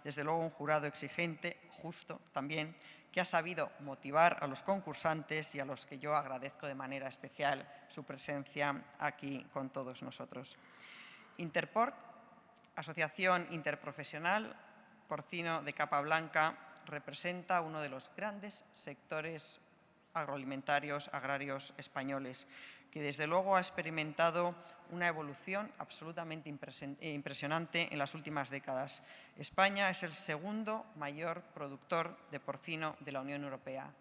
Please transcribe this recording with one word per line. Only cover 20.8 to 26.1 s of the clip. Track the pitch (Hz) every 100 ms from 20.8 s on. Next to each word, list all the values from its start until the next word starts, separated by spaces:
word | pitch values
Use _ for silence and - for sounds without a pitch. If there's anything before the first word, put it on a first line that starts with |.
| 147 143 143
agrarios | 143 131 139 139 139 - -
españoles, | 143 - 135 139 135 131 - - - - -
que | 156
desde | 143 143 151
luego | 175 190 190
ha |
experimentado | 180 - 165 160 156 147 170 165 175 175 - - -
una | 170 175
evolución | 160 147 139 - 190 214 -
absolutamente | 151 - 160